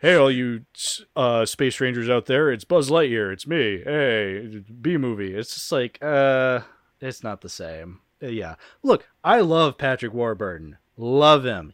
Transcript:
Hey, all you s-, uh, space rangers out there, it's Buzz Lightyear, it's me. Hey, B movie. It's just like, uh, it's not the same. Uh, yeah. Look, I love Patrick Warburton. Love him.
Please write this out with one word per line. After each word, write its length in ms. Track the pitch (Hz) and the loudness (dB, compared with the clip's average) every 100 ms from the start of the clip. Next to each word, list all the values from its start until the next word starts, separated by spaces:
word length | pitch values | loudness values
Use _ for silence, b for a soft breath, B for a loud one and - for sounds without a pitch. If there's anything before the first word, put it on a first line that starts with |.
Hey, 140 | - 180 | 4 6
all 160 | 135 | 6
you 340 | 127 123 117 117 - | 2 -2 -6 -10 -12
s-, 260 | - - 220 - | -8 -8 -10 -2
uh, 300 | 127 117 110 | 0 2 0
space 340 | - 135 117 | 0 -2 0
rangers 300 | 131 123 117 | -2 -2 0
out 160 | 123 113 | 0 2
there, 260 | 131 156 | 0 2
it's 120 | 120 | -2
Buzz 260 | - 135 139 | 0 0 2
Lightyear, 420 | 160 151 117 101 | 2 2 0 -4
it's 160 | 95 - | -6 -6
me. 340 | 165 117 98 | -2 -2 -2
Hey, 800 | - 147 139 113 101 95 113 107 101 117 | -4 -2 0 0 -2 -6 -10 -14 -18 -8
B 160 | 120 170 | -2 -2
movie. 360 | 131 110 101 | -2 -4 -6
It's 200 | 95 117 | -8 -8
just 180 | - - | -10 -4
like, 260 | 151 120 - | -2 -4 -6
uh, 600 | 143 143 135 131 131 127 113 b b _ | -2 2 2 2 2 0 -4 b b _
it's 220 | 131 123 | -12 -10
not 180 | 113 101 | -10 -10
the 80 | 95 | -12
same. 520 | - 87 80 85 90 _ _ | -12 -12 -12 -14 -18 _ _
Uh, 60 | 139 | -10
yeah. 280 | 113 90 78 B B | -8 -8 -12 B B
Look, 240 | 277 220 - _ | 2 2 0 _
I 180 | 160 226 | 2 4
love 360 | 185 165 160 127 | 4 4 2 2
Patrick 360 | 139 131 120 | -2 -2 -4
Warburton. 640 | 110 120 104 98 85 78 71 _ _ | -4 -2 -2 -6 -8 -14 -20 _ _
Love 480 | 117 135 147 151 127 | -2 4 6 6 4
him. 280 | 104 78 | -6 -8